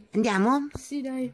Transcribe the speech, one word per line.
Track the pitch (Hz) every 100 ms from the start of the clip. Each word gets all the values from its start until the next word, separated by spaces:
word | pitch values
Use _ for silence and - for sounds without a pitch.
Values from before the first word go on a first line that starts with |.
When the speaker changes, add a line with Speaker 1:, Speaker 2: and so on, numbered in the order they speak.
| -
Speaker 1:
Andiamo? | 214 220 190 208 277 285
Speaker 2:
Sì, | - - 285
dai. | 262 262 254